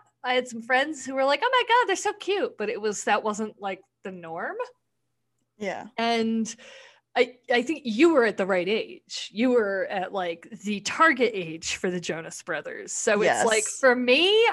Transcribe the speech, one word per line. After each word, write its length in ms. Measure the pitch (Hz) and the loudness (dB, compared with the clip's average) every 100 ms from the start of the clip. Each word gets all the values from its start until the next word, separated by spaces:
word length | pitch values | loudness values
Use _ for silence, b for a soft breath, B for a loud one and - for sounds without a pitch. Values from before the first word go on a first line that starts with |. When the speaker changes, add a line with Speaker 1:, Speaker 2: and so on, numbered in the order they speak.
| _ _ | _ _
Speaker 1:
I 100 | 254 | -2
had 140 | 254 254 | -2 -2
some 120 | 233 | -6
friends 440 | 226 262 285 302 254 | -2 0 0 -4 -6
who 100 | 269 | -2
were 80 | |
like, 160 | 269 285 | 0 2
"Oh 80 | 466 | 2
my 140 | 508 480 | 2 4
God, 200 | 466 440 | 4 4
they're 80 | 359 | 0
so 160 | 415 | -2
cute." 440 | 392 - 392 240 - | -4 -4 -2 -2 -4
But 120 | 208 | -6
it 100 | 196 | -4
was, 240 | 214 202 - | -4 -4 0
that 180 | 214 | 0
wasn't, 320 | 214 208 214 - | 0 -4 -6 -8
like, 180 | 196 190 _ _ | -8 -8 _ _
the 80 | 202 | -14
norm. 460 | 185 165 165 233 403 494 - _ _ _ _ _ _ _ _ | -14 -12 -10 -8 -8 -10 -12 _ _ _ _ _ _ _ _
Speaker 2:
Yeah. 300 | 202 135 208 - | -8 -6 -8 -4
Speaker 1:
And 560 | 233 233 226 226 220 - B B B B _ - | -2 0 0 -2 -4 -8 B B B B _ 0
I, 200 | 240 - - | 0 -2 -2
I 100 | 240 | 0
think 220 | 247 320 240 | 0 -4 -4
you 280 | 208 339 | 4 6
were 120 | 311 233 | 6 4
at 100 | - | 2
the 100 | 190 | 0
right 220 | 190 175 | 0 0
age. 640 | 214 - - - - - | -4 -6 -12 -14 -12 -8
You 200 | 190 254 | 0 2
were 360 | 247 202 196 180 | 4 2 0 -4
at, 220 | 202 180 | -4 -4
like, 380 | 196 180 170 - 190 196 | -4 -6 -6 -12 -10 -6
the 160 | 208 | -6
target 500 | 196 - 320 262 247 | -4 4 4 6 2
age 440 | 202 170 160 - - | 0 -6 -8 -8 -4
for 120 | 190 | -4
the 120 | 180 | -4
Jonas 420 | 170 160 160 - | -6 -8 -10 -12
Brothers. 480 | - 156 151 - 101 | -8 -8 -8 -12 -10
So 300 | - - 208 | -4 0 2
it's 240 | 180 120 233 | 4 4 2
like, 180 | 220 | 2
Speaker 2:
Yes. 160 | 208 - | 0 2
Speaker 1:
for 160 | 262 247 | 2 4
me, 340 | 247 262 359 427 453 | 4 4 6 6 4